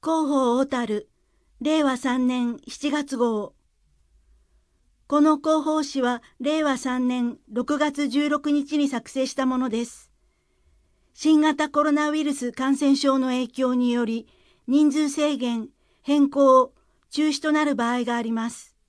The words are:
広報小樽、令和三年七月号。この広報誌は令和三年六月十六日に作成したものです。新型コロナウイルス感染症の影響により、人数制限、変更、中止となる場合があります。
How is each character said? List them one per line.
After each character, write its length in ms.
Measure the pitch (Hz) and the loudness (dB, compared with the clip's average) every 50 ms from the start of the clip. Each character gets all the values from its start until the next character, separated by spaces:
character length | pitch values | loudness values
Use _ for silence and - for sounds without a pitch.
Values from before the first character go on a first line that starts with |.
| - | -2
広 280 | 311 320 320 311 277 | 0 0 0 0 0
報 260 | 294 277 262 240 240 | 0 0 2 2 2
小 80 | 254 269 | 0 0
樽、 460 | 269 277 247 240 220 214 208 214 _ _ _ _ _ _ _ _ _ _ _ | 0 -2 -4 -4 -2 -4 -6 -6 _ _ _ _ _ _ _ _ _ _ _
令 240 | 233 294 311 320 294 | -2 0 2 2 2
和 140 | 285 262 240 | 2 0 -2
三 280 | - 269 247 254 254 | -2 -2 -2 0 0
年 320 | 247 254 254 247 240 233 - _ | 0 0 0 -2 -4 -4 -8 _
七 240 | - - - - 294 | -18 -16 -6 -4 -2
月 280 | 285 302 294 285 269 233 | -2 -2 -4 -4 -4 -2
号。 360 | 240 240 226 214 208 - _ _ _ _ _ _ _ _ _ _ _ _ _ _ _ _ _ _ _ _ _ _ _ _ _ _ _ _ _ _ _ | -2 -2 -2 -4 -6 -8 _ _ _ _ _ _ _ _ _ _ _ _ _ _ _ _ _ _ _ _ _ _ _ _ _ _ _ _ _ _ _
こ 140 | _ 277 302 | _ 2 4
の 160 | 294 311 311 | 4 4 4
広 260 | 285 285 320 311 311 277 | 2 2 0 0 2 2
報 200 | 311 311 311 302 | 0 0 -2 -2
誌 180 | 285 - 277 | -2 -4 -2
は 220 | 254 240 247 240 _ - _ _ | -2 -2 -2 -4 _ -18 _ _
令 240 | 254 277 302 311 311 | -4 -2 -2 0 0
和 140 | 294 269 240 | 0 -2 -2
三 280 | - 269 254 254 254 | -4 -4 -4 -2 -2
年 320 | 247 254 247 240 233 233 - _ _ 220 | -2 0 0 -2 -4 -4 -8 _ _ -6
六 240 | 233 240 - 294 | -6 -2 -2 0
月 320 | 277 294 302 285 285 294 277 | 0 0 -2 0 -2 -4 -2
十 220 | 220 285 294 294 | 0 0 0 0
六 200 | 294 294 294 302 | -2 -2 0 0
日 280 | 294 294 277 285 302 302 | 0 0 -2 -2 -2 0
に 100 | 285 277 | 0 0
作 220 | 277 240 - - | -2 -4 -8 -8
成 160 | - 269 262 | -4 -4 -4
し 80 | 262 - | -4 -2
た 100 | - 269 | -2 -2
も 140 | 262 254 254 | -2 -2 -2
の 100 | 254 254 | -4 -4
で 160 | 214 233 233 | -4 -4 -6
す。 260 | 240 - - - _ _ _ _ _ _ _ _ _ _ _ _ _ _ _ _ _ _ _ _ _ _ | -8 -10 -20 -20 _ _ _ _ _ _ _ _ _ _ _ _ _ _ _ _ _ _ _ _ _ _
新 300 | - - 302 311 302 302 | -4 2 4 4 6 4
型 260 | 311 302 294 302 302 | 4 2 0 -2 -2
コ 140 | 285 294 294 | 0 0 2
ロ 100 | 311 294 | 2 2
ナ 160 | 294 302 302 | 0 0 0
ウ 80 | 294 | -2
イ 80 | 311 311 | -2 -2
ル 80 | 294 277 | -2 -4
ス 180 | - 254 247 | -4 -6 -8
感 280 | 240 - 262 269 277 269 | -6 -4 0 0 0 2
染 180 | 294 277 277 | 4 2 2
症 220 | 277 - 277 269 269 | 4 4 2 2 2
の 80 | 262 | 0
影 220 | 262 254 254 254 247 | 0 -2 -4 -4 -6
響 260 | _ - 262 254 254 | _ -2 -2 0 0
に 180 | 247 247 247 240 | 0 0 0 0
よ 140 | 240 240 | 0 -2
り、 200 | 220 226 233 220 _ _ _ _ _ _ _ _ | -2 -4 -6 -8 _ _ _ _ _ _ _ _
人 240 | - 254 294 302 302 | 0 2 4 4 4
数 200 | 269 302 302 294 | 2 2 0 0
制 260 | 285 - 302 294 294 | 0 0 0 0 0
限、 320 | 262 247 240 233 226 220 - _ _ _ _ _ _ | -2 -4 -4 -4 -6 -8 -10 _ _ _ _ _ _
変 300 | _ - 285 294 285 277 | _ 0 2 4 4 2
更、 420 | 285 277 277 269 262 262 254 262 _ _ _ _ _ _ _ _ | 4 4 6 8 8 6 6 4 _ _ _ _ _ _ _ _
中 180 | - - 302 311 | -4 0 0 0
止 140 | 285 294 - | 0 0 -2
と 100 | 311 302 | 0 0
な 100 | 302 311 | 2 2
る 120 | 294 277 | 0 0
場 180 | 233 233 233 240 | 0 -2 -2 -2
合 120 | 247 240 | -2 -2
が 120 | 240 240 | -2 -4
あ 60 | 233 233 | -4 -4
り 100 | 226 226 | -4 -4
ま 160 | 226 226 233 | -4 -4 -6
す。 260 | 233 - - _ _ _ _ | -8 -10 -20 _ _ _ _